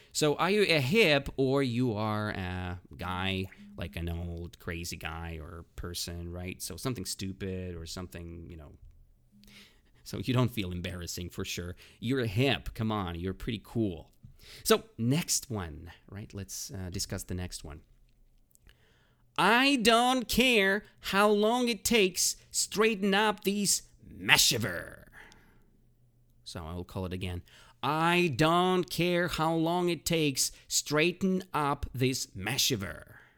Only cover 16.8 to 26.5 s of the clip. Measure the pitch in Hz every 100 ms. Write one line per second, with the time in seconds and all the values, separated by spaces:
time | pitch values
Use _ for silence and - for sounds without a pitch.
16.8 | 92 95 - 95 - 90 90 - 78 73
17.8 | - _ _ _ _ _ _ _ - _
18.8 | _ _ _ _ _ - 180 240 269 277
19.8 | 220 233 247 262 226 - 262 233 196 202
20.8 | - _ - 196 208 208 214 247 240 208
21.8 | - 226 185 - - - - - - 180
22.8 | 220 202 202 196 214 208 196 208 196 -
23.8 | - - - 87 95 147 - 120 101 85
24.8 | - - - - - - - - _ _
25.8 | _ _ _ _ _ _ -